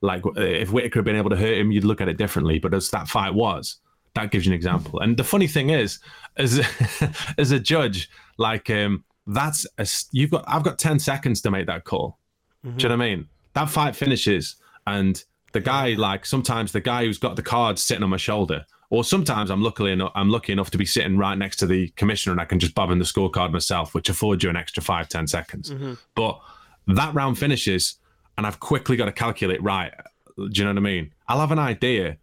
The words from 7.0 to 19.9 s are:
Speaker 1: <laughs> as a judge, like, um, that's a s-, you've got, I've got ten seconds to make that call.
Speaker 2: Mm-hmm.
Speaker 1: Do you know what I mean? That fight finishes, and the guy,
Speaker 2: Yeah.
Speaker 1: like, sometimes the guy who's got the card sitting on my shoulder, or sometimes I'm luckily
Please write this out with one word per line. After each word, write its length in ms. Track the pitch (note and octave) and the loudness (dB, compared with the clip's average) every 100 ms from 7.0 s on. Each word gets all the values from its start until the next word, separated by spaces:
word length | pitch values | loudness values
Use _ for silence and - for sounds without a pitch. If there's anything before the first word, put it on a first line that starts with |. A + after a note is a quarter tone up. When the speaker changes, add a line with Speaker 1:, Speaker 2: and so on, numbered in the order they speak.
| - D3+ - | -2 -2 -8
Speaker 1:
<laughs> 100 | - | -2
as 120 | C#3+ | 2
a 80 | C#3 | 2
judge, 520 | G#2+ D#3+ B2+ F#2+ D#2+ - - - | 2 2 2 -2 -8 -14 -20 -2
like, 320 | A2+ A2 - | 0 0 0
um, 360 | G#2+ G#2 G2 - _ - | 0 2 0 -4 _ -6
that's 380 | G#2 D3 D3 - - | -2 0 -2 -6 -6
a 40 | |
s-, 260 | G2+ - - | -4 -4 -2
you've 180 | C3 D3 | 0 2
got, 140 | E3 - | 0 0
I've 160 | C#3+ | 0
got 140 | D#3+ - | 0 0
ten 200 | D#3+ D3+ | 2 2
seconds 420 | D3 C#3 C#3 A2 | 2 -2 0 0
to 80 | A2+ | 0
make 160 | G2 E2+ | 0 -2
that 180 | E2 | -6
call. 340 | - - - - _ _ _ _ B2+ | -4 -4 -4 -8 _ _ _ _ -12
Speaker 2:
Mm-hmm. 100 | A#2+ | 0
Speaker 1:
Do 40 | |
you 60 | B2 | 2
know 80 | A#2+ | 4
what 80 | |
I 40 | A#2+ | 2
mean? 140 | F#2+ D2+ _ _ | 0 -6 _ _
That 160 | - D3 | -2 0
fight 240 | D#3+ D3 | 2 0
finishes, 640 | A2+ C#3 B2 - G2 D2 - _ - - | 2 2 2 4 2 0 -10 _ -12 -4
and 360 | G2+ F#2+ F#2+ - _ _ | 0 2 0 -6 _ _
the 80 | A2 | -2
guy, 280 | G2+ C3+ C3 | 0 2 2
Speaker 2:
Yeah. 100 | G#2+ | 2
Speaker 1:
like, 280 | G#2+ G2 - | 0 0 -2
sometimes 460 | C#3 B2 A2+ A2 | -2 0 -2 0
the 80 | G#2+ | -2
guy 240 | A2 B2 | 0 0
who's 140 | A#2 G2+ | 0 0
got 180 | B2 F#2 | -4 -4
the 60 | |
card 360 | G2 A#2 A#2 G2 | -2 2 2 0
sitting 240 | - G2+ | -2 0
on 80 | G2 | 0
my 60 | F#2 | 0
shoulder, 480 | - G#2+ F2+ D#2 - _ _ | 0 0 0 -2 -8 _ _
or 160 | A2 | 0
sometimes 460 | A#2 G3 D3 A2+ G2+ | 2 2 2 0 0
I'm 120 | F#2+ | 0
luckily 300 | A2 - G2+ | 0 0 0